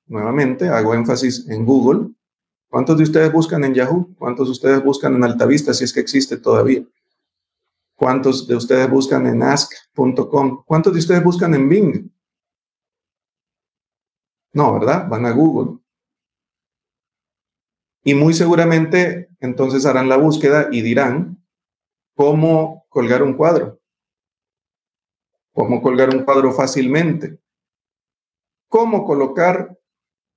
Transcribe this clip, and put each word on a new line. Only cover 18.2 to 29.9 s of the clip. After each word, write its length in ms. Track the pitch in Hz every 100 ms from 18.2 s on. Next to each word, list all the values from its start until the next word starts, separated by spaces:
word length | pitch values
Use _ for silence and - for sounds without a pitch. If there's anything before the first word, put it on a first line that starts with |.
| 160
seguramente, 960 | 165 170 170 170 160 156 180 175 - - _
entonces 460 | 127 120 131 135 143
harán 240 | 127 131
la 80 | 131
búsqueda 500 | 156 151 143 147 147
y 100 | 120
dirán, 600 | 110 135 131 139 180 180 _ _ _ _ _ _ _ -
"¿Cómo 680 | 143 156 160 160 156 156 _
colgar 340 | 139 117 127
un 120 | 139 127
cuadro? 440 | 160 165 110 - _ _ _ _ _ _ _ _ _ _ _ _ _ _ _ _ _
¿Cómo 280 | - 110 120
colgar 320 | 127 127 131
un 100 | 131
cuadro 280 | 139 135 131
fácilmente? 880 | 135 131 143 127 151 170 - - - _ _ _ _ _ _ _ _ _ _ _ _ _
¿Cómo 380 | 220 233 202 156
colocar 720 | 143 135 - 175 185 - - _